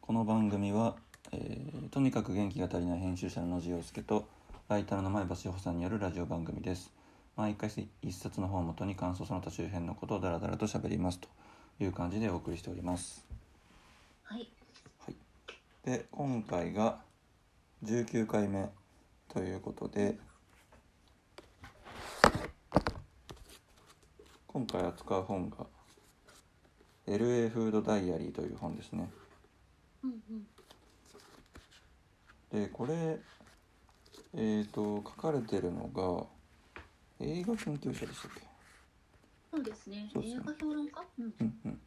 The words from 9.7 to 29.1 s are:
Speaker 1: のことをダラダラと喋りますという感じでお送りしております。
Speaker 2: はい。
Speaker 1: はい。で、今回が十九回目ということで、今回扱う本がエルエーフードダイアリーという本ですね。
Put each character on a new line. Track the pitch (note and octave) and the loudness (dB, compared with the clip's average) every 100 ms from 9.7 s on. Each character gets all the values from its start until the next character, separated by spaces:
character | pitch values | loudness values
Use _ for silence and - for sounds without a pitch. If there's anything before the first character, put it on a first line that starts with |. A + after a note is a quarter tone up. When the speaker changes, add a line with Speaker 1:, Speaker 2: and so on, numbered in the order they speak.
| F2+ E2+ | -2 -4
Speaker 1:
の | - | -4
こ | - | -2
と | G#2 | 0
を | |
ダ | F#2 | 2
ラ | E2+ | 0
ダ | F2+ | 0
ラ | F2+ | 0
と | G#2+ | 0
喋 | - - | 0 0
り | F2 | 2
ま | F2+ | 2
す | F2 | 0
と | - - - - - - | -6 -20 -20 -20 -20 -2
い | G2 | -2
う | |
感 | F2+ F2 | 0 0
じ | G2+ | 2
で | A2 | 2
お | F2 | 0
送 | E2 | -2
り | E2+ | -6
し | |
て | - | -4
お | |
り | E2+ | -4
ま | F2+ F2 | -2 -2
す。 | - - - - - - - - - - - - | -4 -12 -14 -14 -14 -20 -20 -20 -20 -20 -20 -20
Speaker 2:
は | - G#3+ | -12 -10
い。 | A3+ - - - - - - | -10 -14 -20 -20 -20 -16 -12
Speaker 1:
は | |
い。 | - - - - - _ - - | -12 -14 -20 -18 -18 _ -10 -2
で、 | B2+ - | -2 -2
今 | - C#3 B2 | -4 0 0
回 | G#2+ - E2+ | 2 0 2
が | F#2 A2 - - _ _ _ _ _ _ _ | 4 4 2 -10 _ _ _ _ _ _ _
十 | G#2+ A#2+ | 0 2
九 | A#2 A#2+ A2 | 2 2 2
回 | A2 G2+ | 4 2
目 | G2 G2 - - - - - - | 2 -2 -6 -20 -20 -20 -20 -6
と | - | -4
い | F#2 F#2+ | -2 -4
う | |
こ | - | -6
と | - - | -6 -4
で、 | - G3+ A3 - - _ - - - - _ - - _ - - - - - - - - - - - - - - - - - - - - - - - _ - - - - - - - - | 2 2 0 -6 -20 _ -20 -20 -20 -20 _ -20 -20 _ -20 -20 -20 -20 -18 -16 -12 -10 8 8 8 -4 -10 2 2 2 -6 -12 -20 -18 -18 -18 -20 _ -20 -20 -20 -20 -20 -20 -20 -8
今 | D3+ A2+ | -4 -2
回 | F#2 | 0
扱 | F2+ - - F#2+ | 0 -2 0 0
う | |
本 | F#2+ G2 F2 | 2 -2 -2
が | - - - - - - - - - - _ - _ - - - | -6 -12 -14 -20 -20 -20 -20 -20 -20 -20 _ -20 _ -20 -12 -2
エ | G2+ | 2
ル | A#2 | 4
エ | B2 A#2 | 6 4
ー | |
フ | A2+ A2 | 4 4
ー | |
ド | G#2+ | 4
ダ | G#2+ G#2+ | 4 4
イ | F#2 | 4
ア | E2+ | 0
リ | - | -2
ー | |
と | - | -4
い | E2 | -6
う | - | -4
本 | E2+ - | -4 -6
で | |
す | - | -6
ね。 | - - | -6 -6